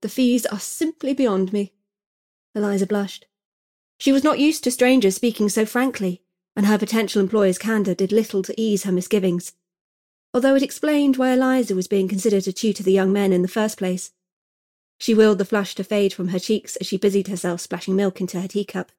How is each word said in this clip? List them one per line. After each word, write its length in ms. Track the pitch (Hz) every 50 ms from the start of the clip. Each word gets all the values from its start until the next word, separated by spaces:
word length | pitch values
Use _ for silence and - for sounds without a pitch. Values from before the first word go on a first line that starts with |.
The 80 | - 214
fees 380 | - - 262 240 240 247 226
are 140 | - - 202
simply 520 | - - - - 339 320 320 _ - 262 277
beyond 400 | 269 269 240 202 190 190 185 196
me." 200 | 208 202 196 _ _ _ _ _ _ _ _ _ _ _ _ _ _ _ _ _
Eliza 320 | 214 208 208 202 196 196
blushed. 400 | 190 208 202 202 190 - - _ _ _ _ _ _ _ _ _ _ _ _ _ _ _ _
She 140 | - 277 269
was 120 | 277 262
not 140 | 302 294 -
used 240 | 277 302 311 - -
to 60 | 240
strangers 460 | 247 - 247 247 262 262 214 190 190
speaking 320 | - - 240 220 - 214 208
so 180 | 185 - 214
frankly, 560 | 214 - 240 254 269 240 - 202 185 180 180 _ _ _ _ _ _ _
and 120 | - 202
her 120 | 202 214 208
potential 420 | 214 202 220 226 220 190 - -
employer's 380 | 196 185 - 214 202 190 180 -
candour 360 | - 208 226 214 202 196 180
did 180 | - 196 185 202
little 300 | 220 220 - - 196 190
to 180 | - - -
ease 240 | 220 220 208 190 -
her 80 | 202 185
misgivings, 600 | 180 180 - - 208 185 185 175 175 175 - - _ _ _ _ _ _ _ _ _ _ _ _ _ _ _ _
although 200 | 254 240 269 269
it 80 | 269 277
explained 540 | 277 - - - 302 302 294 285 277 262
why 160 | 262 262 262 254
Eliza 420 | 254 262 262 262 262 240 - 202
was 140 | 185 185 -
being 200 | 208 202 190 185
considered 360 | 208 190 - 233 202 196 190
to 80 | - 185
tutor 300 | - - 220 202 - 202
the 100 | 185 190
young 200 | 196 190 190 190
men 200 | 202 202 196 190
in 100 | 180 180
the 140 | 185 - 226
first 200 | 214 214 214 -
place. 340 | 202 185 180 185 - - _ _ _ _ _ _ _ _ _ _ _ _ _ _ _ _ _ _
She 160 | - - 226
willed 240 | 214 220 214 208 190
the 60 | 202
flush 300 | - - 208 202 196 -
to 80 | - 196
fade 280 | - 214 208 202 196 190
from 160 | - 180 175
her 100 | 185 185
cheeks 380 | - - 214 208 - - -
as 100 | - 190
she 100 | - - 190
busied 300 | - 202 190 202 190 190
herself 320 | 202 175 - 180 170 175
splashing 360 | - - - 175 - - 190
milk 240 | 190 202 196 185 -
into 200 | 190 175 - 180
her 80 | 185 190
teacup. 440 | - 202 202 - - 185 185 _ _